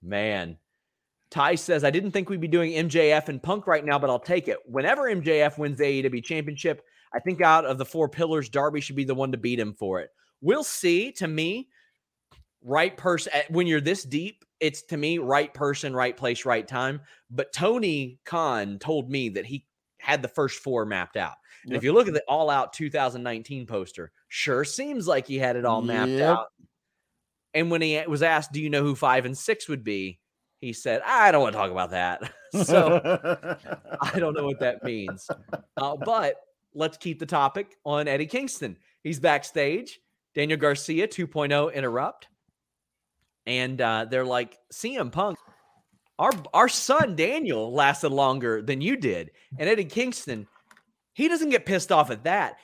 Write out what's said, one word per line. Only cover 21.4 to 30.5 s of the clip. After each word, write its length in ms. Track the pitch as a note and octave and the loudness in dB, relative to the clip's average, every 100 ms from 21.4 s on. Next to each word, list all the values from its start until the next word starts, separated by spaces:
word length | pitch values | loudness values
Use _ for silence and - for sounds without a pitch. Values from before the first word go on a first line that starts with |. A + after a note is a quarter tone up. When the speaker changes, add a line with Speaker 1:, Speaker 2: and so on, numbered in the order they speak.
| _ - | _ -20
Speaker 1:
And 80 | - | -8
if 80 | A#2 | -4
Speaker 2:
Yep. 0 | |
Speaker 1:
you 80 | B2+ | 4
look 160 | G#3 G#3+ | 4 4
at 60 | |
the 100 | D3+ - | 0 -2
All 220 | D3 D#3 | 0 2
Out 240 | C#3 B2 | 2 0
two 160 | - D3+ | -4 -6
thousand 320 | D3 C3 B2 | -2 -2 -2
nineteen 440 | A#2+ A2+ A2+ C3+ A2+ | -6 -8 -10 -12 -6
poster, 460 | G#2+ F2+ - D#2+ _ _ | -6 -6 -10 -16 _ _
sure 360 | - D3 B2+ | -6 0 0
seems 420 | D3 - C#4+ C4+ F3 | 0 -4 -6 -4 0
like 200 | C#3 C3+ | 0 0
he 100 | C3+ | -2
had 180 | C3 B2 | 0 0
it 100 | A#2+ | 2
all 160 | A2+ | 0
mapped 280 | A#2+ A2+ G#2+ | 0 0 0
Speaker 2:
Yep. 120 | C3 D3+ C#3 | 2 4 2
Speaker 1:
out. 100 | A2 _ _ _ _ _ _ _ _ _ _ | 0 _ _ _ _ _ _ _ _ _ _
And 180 | D3+ E3+ | -2 0
when 120 | E3 | 0
he 200 | D#3+ D3+ D#3+ | 0 0 -2
was 160 | D3 | 0
asked, 280 | E3 D#3 D3 | 4 2 0
"Do 80 | C#3+ | -6
you 80 | D3+ | -2
know 120 | D3 | 0
who 120 | C#3+ | 0
five 320 | C3 C#3 B2+ B2 | 2 4 4 2
and 100 | C3+ | -4
six 320 | - A3 - | -4 -4 -4
would 160 | C#3 | -8
be?" 360 | A2 G2+ F#2+ F2 _ _ _ | -4 -4 -6 -10 _ _ _